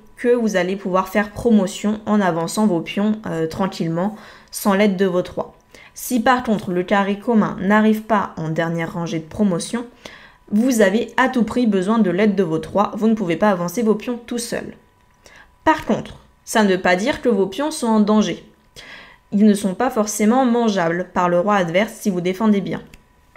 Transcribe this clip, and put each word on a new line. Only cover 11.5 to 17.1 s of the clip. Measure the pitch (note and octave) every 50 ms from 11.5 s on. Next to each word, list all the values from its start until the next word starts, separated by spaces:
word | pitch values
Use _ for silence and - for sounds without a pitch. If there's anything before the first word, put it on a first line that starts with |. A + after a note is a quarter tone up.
| - B3 B3
besoin | A3+ G3 F#3+ F3+ G3 A3+ A#3
de | G#3 F3+
l'aide | E3+ F#3 A3 G#3+ F#3+
de | F#3+ F#3+
votre | D#3+ D#3+ D#3+ D#3+ - -
roi, | F#3 G#3+ - -
vous | - G3+ A3
ne | A3+
pouvez | G#3+ G3+ E3+ E3+
pas | E3 G#3 G#3+
avancer | G3 F3 E3+ F3 - B3
vos | A3+ A3 G#3+
pions | G#3+ - B3+ A#3+ A#3 -
tout | - B3
seul. | A#3 A#3+ - - - - - - - _ _ _ _ _ _ _ _ _ - - - - _ _ _ _
Par | D#4+ D#4 D#4 -
contre, | - G#3 C#3 A2+ - - - - _ _ _ _
ça | - - A#3 G#3+
ne | G3
veut | F#3 F3+ -
pas | F#3 F3+
dire | F3+ G#3 C#4